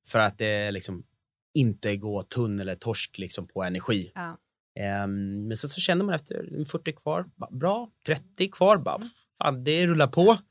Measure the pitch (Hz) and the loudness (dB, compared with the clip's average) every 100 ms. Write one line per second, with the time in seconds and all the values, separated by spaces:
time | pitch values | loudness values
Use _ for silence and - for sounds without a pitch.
0 | - 113 107 - 110 104 104 98 - 90 | 2 4 2 2 -2 0 -2 -4 -4 -6
1 | - _ _ _ _ 156 120 87 110 101 | -12 _ _ _ _ 2 2 2 -4 -4
2 | 107 101 92 123 113 101 95 92 113 110 | -4 -6 -6 -4 -2 -2 -6 -6 -4 -4
3 | - - 92 - 87 95 92 90 - 104 | -4 -6 -4 -4 -4 -6 -4 -4 -2 -2
4 | 87 - 170 - _ _ _ - 101 101 | -2 -10 -12 -14 _ _ _ -8 -4 -2
5 | 98 101 98 101 107 110 143 185 - 175 | -4 -4 -4 -6 -4 0 0 0 2 0
6 | 202 160 - - - 151 147 170 - - | 0 -4 -6 -10 -8 -6 -6 -4 -6 -8
7 | 151 160 180 _ 160 131 170 220 226 _ | -4 -4 -6 _ -12 -4 -2 -2 -6 _
8 | - 156 - - 196 - 190 202 110 76 | -4 -4 -4 -4 -4 4 6 6 2 -6
9 | 233 _ _ _ - 131 131 160 175 160 | -8 _ _ _ 0 0 0 2 4 4
10 | 139 165 196 220 _ | 4 6 6 6 _